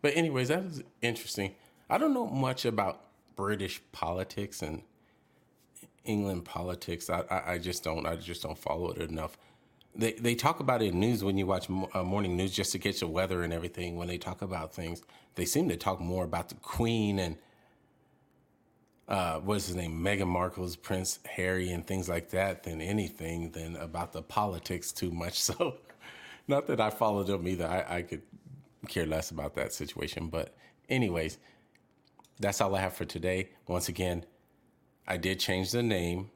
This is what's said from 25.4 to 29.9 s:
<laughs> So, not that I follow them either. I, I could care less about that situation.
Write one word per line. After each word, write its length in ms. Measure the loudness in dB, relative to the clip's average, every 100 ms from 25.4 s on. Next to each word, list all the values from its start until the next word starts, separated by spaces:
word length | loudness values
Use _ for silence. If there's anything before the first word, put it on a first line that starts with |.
<laughs> 0 |
So, 340 | -2 0 -2 -2 -18 -20 -18 -18 -18 -14 2
not 200 | 2 4
that 120 | 4
I 100 | 4
follow 340 | 6 4 4
them 220 | 2 2 2
either. 200 | 0 2
I, 320 | 0 0 -2
I 40 |
could 200 | -2 -8 -10 -20 -18 -18 -20 _ -4
care 200 | -2 0
less 240 | 0 -2
about 240 | -4 -4
that 180 | -2 -4
situation. 560 | -4 -6